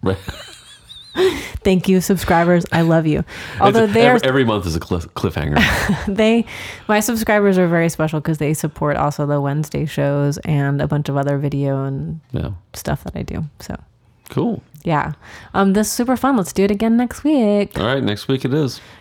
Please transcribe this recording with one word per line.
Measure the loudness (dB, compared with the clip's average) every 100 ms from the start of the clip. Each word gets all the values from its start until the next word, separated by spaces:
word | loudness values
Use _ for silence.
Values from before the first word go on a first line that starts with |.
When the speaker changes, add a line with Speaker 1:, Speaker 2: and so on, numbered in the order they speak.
Speaker 1:
Right. | -2 -2
<laughs> | -6 -14 -16 -20 -20 -20 -20 -20 -14 0 0 0 -10 -4
Speaker 2:
Thank | 2 2 4
you, | 2
subscribers. | 4 -2 2 2 4 4 2
I | 0
love | 4 2 2
you. | 0
Speaker 1:
It's | -2 -10 -14 2
Speaker 2:
Although | 4 4 4
they | 4 6
Speaker 1:
every, | 4
Speaker 2:
are | 2
Speaker 1:
every | 2 2
month | 2 0
is | -4
a |
cliff-, | -2 -4 -4 -4
cliffhanger. | -4 -2 -2 0 0 0 -2 -2 -2
Speaker 2:
<laughs> | 0
they, | 2 2 0 -8 -14 -16 0
my | 0
subscribers | 2 -2 2 4 4 4
are | 4
very | 2 0
special | 0 -2 -2
'cause | -2 -2
they | 0
support | -2 -4 -4 -2 0
also | -2 -2 -2
the | 0
Wednesday | 0 -2 -4 -4 -4
shows | -2 -2 0 0 -2
and | -2 0 0 0
a | 0
bunch | -2 -2
of | -2
other | -2 -2
video | -2 -2 -2 -2
and | -4 -6 -8 -10 _
Speaker 1:
Yeah. | -6 -6 -8 _
Speaker 2:
stuff | -12 -6 -6
that | -6 -10
I |
do. | -8 -8 -10 _
So | -14 -14 -14 _ _ _ -10
Speaker 1:
Cool. | -4 -4 -4 -12 -12
Speaker 2:
yeah. | -2 -2 -2 -8 -16 -20 -8
Um, | 0 2
this | 2 0
is |
super | -2 -2 0
fun. | 2 0
Let's | 0
do | 0
it | 0
again | 2 2 2
next | 0 -2 0
week. | 2 4 2 0 -2
Speaker 1:
All | 0
right, | 0
next | 0 -2 -2
week | -2 0
it |
is. | 0 0 -4 -18 -20